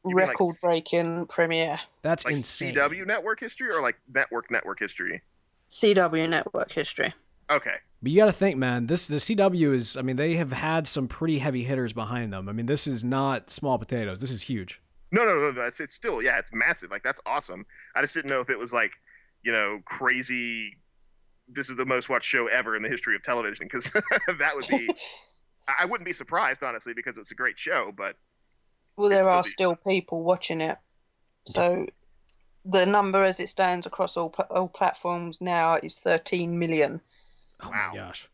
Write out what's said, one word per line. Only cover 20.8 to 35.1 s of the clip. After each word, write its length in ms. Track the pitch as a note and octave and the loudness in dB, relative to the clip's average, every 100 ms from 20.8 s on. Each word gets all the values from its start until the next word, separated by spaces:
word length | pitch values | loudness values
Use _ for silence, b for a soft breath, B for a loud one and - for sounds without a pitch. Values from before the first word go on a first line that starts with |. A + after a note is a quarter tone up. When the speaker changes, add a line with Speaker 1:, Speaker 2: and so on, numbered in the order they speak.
| _ _ _ _ _ _ _ | _ _ _ _ _ _ _
Speaker 1:
this 200 | B2+ C3 | -10 -8
is 60 | B2 | -4
the 100 | C3 | -2
most 220 | B2+ A#2+ | -2 0
watched 200 | B2 - | -2 0
show 180 | C3 A#2 | 0 2
ever 300 | A#2+ A2+ A2 | 0 0 -4
in 60 | |
the 60 | A2 | -4
history 280 | A2 - G2+ | -4 -2 -2
of 60 | |
television, 440 | - A#2+ G#2+ G#2 E2 | 0 -2 -2 -6 -8
'cause 220 | A#2+ - G#3+ - | -6 0 -2 0
<laughs> 260 | - - E3 | 0 0 0
that 160 | D3 | 0
would 140 | C#3+ - | 0 0
be, 200 | C#4 - - B B B | 0 0 -6 B B B
Speaker 2:
<laughs> 360 | B _ _ - | B _ _ -2
Speaker 1:
I, 80 | C3+ | 0
I 40 | F3+ | 0
wouldn't 180 | A3+ F3 | -2 -6
be 60 | |
surprised, 500 | E3 - E3+ C#3 C3 | -10 -2 0 0 -2
honestly, 300 | C3+ A2+ A#2+ | -4 -6 -8
because 240 | A#2 B2+ A2+ | -8 -8 -12
it's 140 | G2+ | -16
a 20 | |
great 240 | A2+ B2+ - | -4 -4 -2
show, 340 | D#3 D#3+ G#2 G2+ | -2 -2 -2 -6
but 180 | G2 - _ _ _ _ _ _ _ - | -8 -8 _ _ _ _ _ _ _ 0
Speaker 2:
Well, 140 | G#3 | 4
Speaker 1:
it'd 60 | G3 | 6
Speaker 2:
there 60 | |
Speaker 1:
still 80 | F#3+ | 6
Speaker 2:
are 100 | F3+ | 6
Speaker 1:
be 60 | - | 2
Speaker 2:
still 280 | - F#3 E3+ | 0 0 2
people 460 | G3 F#3+ F3 E3+ | 0 0 0 -2
watching 380 | E3 F#3 - E3 | 2 0 0 -2
it. 180 | D#3+ - _ _ _ _ _ _ - | -2 -4 _ _ _ _ _ _ -4
So 400 | - F3 F3 - _ _ _ _ _ _ _ | 2 2 2 -4 _ _ _ _ _ _ _
the 200 | F#3+ F#3+ F3+ | 2 4 6
number 380 | G#3 G3 F#3+ | 4 4 4
as 160 | F#3+ F#3 | 4 2
it 80 | - | -6
stands 380 | - F#3 F3+ - | 0 2 2 -4
across 300 | - F3+ E3+ | -4 -2 -2
all 140 | E3 | -4
pla-, 160 | - - | -4 -2
all 180 | - F#3 | 0 -2
platforms 720 | - F#3 - F3 | 0 0 0 -4